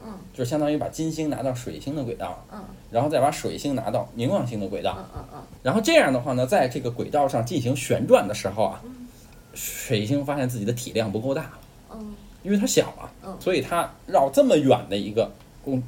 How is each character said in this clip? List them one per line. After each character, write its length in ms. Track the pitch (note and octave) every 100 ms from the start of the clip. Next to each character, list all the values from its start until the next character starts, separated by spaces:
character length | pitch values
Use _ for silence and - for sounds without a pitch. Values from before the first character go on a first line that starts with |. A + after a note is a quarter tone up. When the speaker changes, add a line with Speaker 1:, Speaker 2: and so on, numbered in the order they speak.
| A2+
Speaker 1:
嗯。 80 | F#3+ -
Speaker 2:
就 100 | -
是 60 | A#2+
相 100 | D3+
当 120 | D3+
于 60 | D3+
把 100 | -
金 240 | - D#3+
星 180 | D#3 D#3
拿 120 | C3
到 120 | C3
水 260 | B2 - D#2
星 160 | - D3+
的 80 |
轨 100 | B2 -
道， 300 | F#2 E2+ -
Speaker 1:
嗯。 100 | G#2+ - - -
Speaker 2:
然 120 | A2+
后 60 | C#3+
再 100 | D3+
把 100 | C#3
水 260 | D#3 G2+ D#2+
星 180 | C#4+ C4+
拿 140 | -
到 180 | A#2+ - A#2
冥 140 | A#2
王 160 | G3 B2+
星 140 | A2
的 80 | G2
轨 140 | F2+
道。 140 | F#2 -
Speaker 1:
嗯， 80 | - -
嗯， 100 | - -
嗯。 60 | - -
Speaker 2:
然 100 | B2+ F#3+
后 60 |
这 140 | A3 E4
样 180 | F#3
的 60 | B2+
话 140 | C3+
呢， 120 | B2+ B2+
在 220 | G3+ C3
这 100 | C#3
个 120 | B2
轨 180 | A#2 G#2+
道 180 | D3 C#3
上 180 | A#2+ A#2
进 160 | F3+
行 140 | A#2+ -
旋 300 | - A#2 C3
转 180 | B3 G2
的 80 |
时 140 | G2+ G2
候 160 | G#2
啊， 180 | G#2+ - A#3+
Speaker 1:
嗯。 220 | - - - - - -
Speaker 2:
水 520 | - - - - G#2+ G#2+
星 200 | C#3+ C#3
发 120 | C#3+
现 100 | B2
自 120 | B2
己 40 |
的 80 | G2+
体 200 | - -
量 200 | A2 G#2
不 80 | G2+
够 140 | B2+
大 80 | C#3+
了。 160 | D#3 - - - -
Speaker 1:
嗯。 220 | A3+ G#3+ G#3 - -
Speaker 2:
因 80 | F3+
为 60 | G3+
它 80 | B3+
小 220 | - - -
啊， 120 | - - -
Speaker 1:
嗯。 120 | F#3
Speaker 2:
所 120 | - F3
以 60 |
它 300 | - E3+ - - -
绕 240 | F3+ C3+
这 140 | -
么 120 | C4+ E3+
远 240 | C3+ A#2 -
的 60 | G2+
一 160 | G2+
个 180 | G#2+ G#2 - - - -
公-， 160 | C3